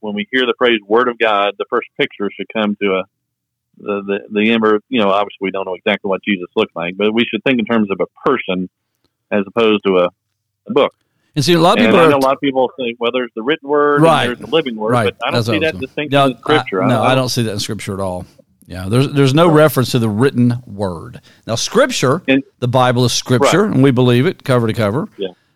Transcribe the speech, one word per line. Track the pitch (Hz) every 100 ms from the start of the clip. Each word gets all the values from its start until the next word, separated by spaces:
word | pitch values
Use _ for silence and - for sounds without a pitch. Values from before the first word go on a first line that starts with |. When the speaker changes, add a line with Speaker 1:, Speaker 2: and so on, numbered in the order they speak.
Speaker 1:
when | 107 104
we | 104
hear | 131 123
the | -
phrase | 123 113 98
"Word | 113 123
of | 117
God," | 113 101 101 101
the | 104
first | 123 - -
picture | 139 - 101 -
should | 95
come | 113 104 104
to | 101 92
a, | 95 _ _ _ _ _ _ _
the, | - 101
the, | 101 98 -
the | 104 107
inver-, | 117 110 107 -
you | 127
know, | 98
obviously | 98 101 -
we | 95
don't | 95 92
know | 90
exactly | - 98 101
what | 92 -
Jesus | 98 87 -
looked | 101 85
like, | 85 92
but | 104
we | 110
should | 113 104 139
think | 127
in | 104
terms | 117 101
of | 92
a | 87 _ -
person | 131 - 92 90 _ _ _ _ _ -
as | 104 98
opposed | 117 113 104 101
to | 92
a, | 87 _ _ _ _ _ -
a |
book. | 135 117 _ _ _ _ 151
Speaker 2:
And | 135
see, |
a | 175
lot | 170 -
of | 220
Speaker 1:
And |
Speaker 2:
people | 190
Speaker 1:
I | 160
Speaker 2:
are |
Speaker 1:
know | 143
a |
lot | 135
of | 135
people | 143 131 123 -
say, | 123 120
"Well, | 117
there's | 127 123
the | 117
written | 113 160 139
word | 147 147 143
Speaker 2:
Right. | 160 147 123
Speaker 1:
and | 120
there's | -
the |
living | 156 139 110
word," | 107
Speaker 2:
Right. | 120 104 -
Speaker 1:
but | 127
I |
don't | 123
Speaker 2:
That's | 110
what |
Speaker 1:
see | 110
Speaker 2:
I |
was | 160
Speaker 1:
that |
Speaker 2:
going | 92 131
Speaker 1:
distinction | - 147
Speaker 2:
No, | 139 139
Speaker 1:
in | 123
Scripture. | - 151 - 95
Speaker 2:
I, | 98
no, | 127
Speaker 1:
I, | 123
I |
Speaker 2:
I | 131
don't | 127
see | 127
that | 110
in | 101
Scripture | - 104 -
at | 95
all. | 95 90 90 _ _ _ -
Yeah, | 90 92
there's, | 120 139
there's | 139 135
no | 143 175
reference | 151 151 139 120
to | 127
the | 113
written | 104 135 120 123 120 -
word. | 101 98 82 123 123 _ _ -
Now, | 113
Scripture, | - 202 277 - 131 160 -
Speaker 1:
And | 135 - -
Speaker 2:
the | 127
Bible | 127 127 120 123
is |
Scripture, | - - 123 131 160 208
Speaker 1:
Right. |
Speaker 2:
and | 131
we | 139
believe | 123 127 120 156
it | -
cover | - 123 113
to |
cover. | 110 104 120 208 -
Speaker 1:
Yeah. | 95 - _